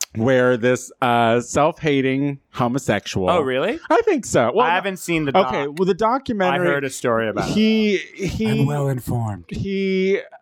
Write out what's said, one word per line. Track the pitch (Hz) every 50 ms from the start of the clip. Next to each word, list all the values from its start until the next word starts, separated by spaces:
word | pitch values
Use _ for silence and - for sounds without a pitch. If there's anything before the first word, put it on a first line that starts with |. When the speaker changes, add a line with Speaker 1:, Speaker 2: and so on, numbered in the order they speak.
| - _ _
Speaker 1:
Where | 110 113 131 131 127 127 123 127
this, | 117 107 123 127 123 - - - _
uh, | - 123 120 120 117 113 117 120
self-hating | 117 - - 147 143 160 165 - - 156 143 135 131 131 131 135 143 143 139 139 _ _
homosexual. | _ - 127 117 123 139 - - 110 98 - - - 107 92 90
Speaker 2:
Oh, | 170 175
really? | 147 131 127 131 151 202 277 330 - -
Speaker 1:
I | 311 403
think | 453 440 370 277 -
so. | - - 156 120 113 127
Well, | 202 247
Speaker 2:
I | 160
Speaker 1:
no | 175
Speaker 2:
haven't | 185 185 196 190 175
seen | - - 170 160 156
the | 139
doc. | 131 190 190 127
Speaker 1:
Okay, | 131 170 139
well, | 143 143 160 190
the | 180 196
documentary | 160 220 220 240 269 262 - 240 202 185 180 - 143 180 175
Speaker 2:
I |
heard | 143 139 139
a | 135
story | - - - 127 117 113 113 110
about | 101 104 98 92
it. | -
Speaker 1:
he, | 208 220 220 220 220 214 208 196
he | 170 151 - - 151 190 165 - - 220 214 220 143
Speaker 2:
I'm | 143
well | 139 147 147 139 139
informed. | 135 127 - - 113 120 117 107 101 90 85 -
Speaker 1:
he, | - 78 - 196 196 196 196 190 190 190 190 190 196 180 - - - -